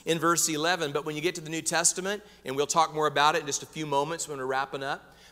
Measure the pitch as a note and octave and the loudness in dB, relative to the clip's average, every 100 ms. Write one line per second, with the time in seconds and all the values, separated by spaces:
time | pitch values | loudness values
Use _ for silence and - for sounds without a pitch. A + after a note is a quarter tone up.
0 | - E3 D#3 E3 D#3+ D3+ D#3+ F3+ D3+ D3 | -2 0 2 2 2 0 0 0 -2 -4
1 | D3 D3+ D#3 F3+ D#3 D#3+ D3+ E3 E3 - | -4 -4 -4 -4 -6 -6 -2 2 2 0
2 | F#3 G#3 - - - C3+ C#3+ E3+ D#3 D3+ | -2 -6 -8 -14 -6 -2 0 2 2 2
3 | D3+ C#3+ D3 E3 D3 C3+ C3+ D#3 D#3 C#3 | 2 4 4 4 0 -6 -6 -8 0 0
4 | D3 E3 D3 C#3+ C3 C3 C#3 C#3+ C#3 E3+ | 0 -2 -6 -6 -2 0 -2 -4 -6 -6
5 | - - - | -10 -20 -20